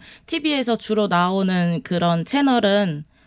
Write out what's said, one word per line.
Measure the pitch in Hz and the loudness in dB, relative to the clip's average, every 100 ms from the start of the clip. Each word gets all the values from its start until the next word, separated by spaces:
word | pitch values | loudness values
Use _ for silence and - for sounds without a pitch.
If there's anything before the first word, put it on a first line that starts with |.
| - - - | -6 -20 -8
티비에서 | 320 302 285 240 226 | -4 -2 -2 -2 -4
주로 | - 214 202 | -2 0 2
나오는 | 175 180 196 190 185 175 170 | 2 2 0 0 0 0 -2
그런 | - 175 175 170 160 | -4 0 0 0 0
채널은 | 277 277 240 208 202 190 151 151 _ | 0 2 2 2 2 0 -4 -10 _